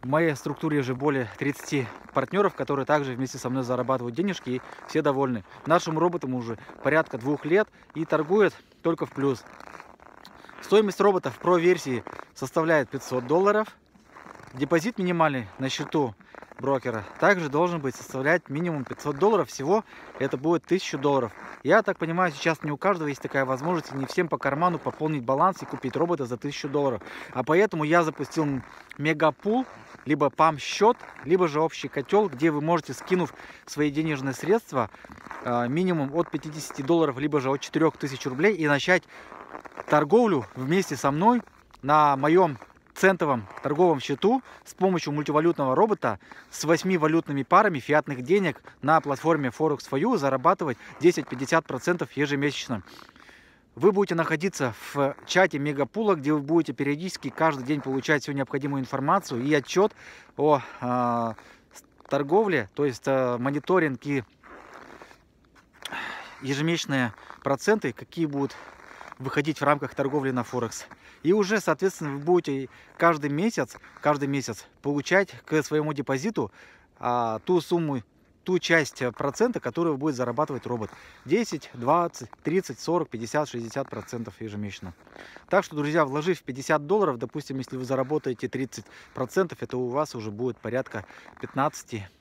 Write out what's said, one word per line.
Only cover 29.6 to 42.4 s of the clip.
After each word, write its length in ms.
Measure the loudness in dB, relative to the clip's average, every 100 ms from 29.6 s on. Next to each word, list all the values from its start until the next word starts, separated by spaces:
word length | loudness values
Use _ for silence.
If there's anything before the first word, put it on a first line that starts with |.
| -2 -10 -20 -16 -4
либо 240 | 0 0
пам-счет, 680 | 4 2 2 -6 4 4 4 -6 -14
либо 240 | 0 2 4
же 120 | 2
общий 280 | 0 -2 -8
котел, 400 | -6 2 2 2
где 220 | 2 2
вы 100 | 2
можете, 340 | 2 0 0
скинув 400 | -12 -2 0 0 -6 -20 -20 -14
свои 240 | -2 0
денежные 420 | 0 -2 -2 -4
средства, 560 | -4 0 0 2 -2 -2 -4 -20 -20 -16 -10
а, 220 | -2 0 0
минимум 480 | 0 0 0 0
от 160 | -2 -2
пятидесяти 520 | -4 -8 -12 -12 -10
долларов, 360 | 2 4 4 0
либо 220 | 0 0
же 100 | 0
от 100 | -2
четырех 360 | -2 2 2 2
тысяч 260 | -8 -6
рублей, 300 | -6 2 2
и 140 | 2 2
начать 340 | 2 4 2 2 -20 -20 -18 -16 -16 -16 -14 2
торговлю 580 | 4 6 6 6 2 -2
вместе 420 | -8 0 0 0 0
со 140 | 0
мной 320 | 4 4 4 -2 _ _ -12
на 340 | 4 6 6 4
моем 400 | 4 6